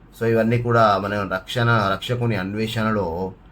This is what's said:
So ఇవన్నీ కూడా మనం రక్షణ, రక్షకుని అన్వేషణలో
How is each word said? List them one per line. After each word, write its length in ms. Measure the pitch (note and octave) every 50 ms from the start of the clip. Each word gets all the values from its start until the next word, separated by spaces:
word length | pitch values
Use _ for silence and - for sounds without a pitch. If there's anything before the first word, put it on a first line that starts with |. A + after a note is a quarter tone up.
| - - - -
So 60 | A#2
ఇవన్నీ 360 | A#2 A2+ A2+ A2 A2+ A#2+ A#2
కూడా 360 | A#2 A#2+ A#2 A#2 A2+ G#2 G2+ F#2+
మనం 320 | G2+ G2+ G#2 G#2 G2 F#2
రక్షణ, 560 | F#2 F#2 - - - B2 A#2 A#2 A#2 A2 G2+ G2
రక్షకుని 440 | F#2+ G2 - - B2 A#2+ A#2+ A#2 G#2+
అన్వేషణలో 960 | F#2 F#2 G2 G#2 G#2+ A2 A2 - A2+ A2 A2 G#2+ G#2 F#2 E2 D#2+ F2+ F#2+ F#2 - - - -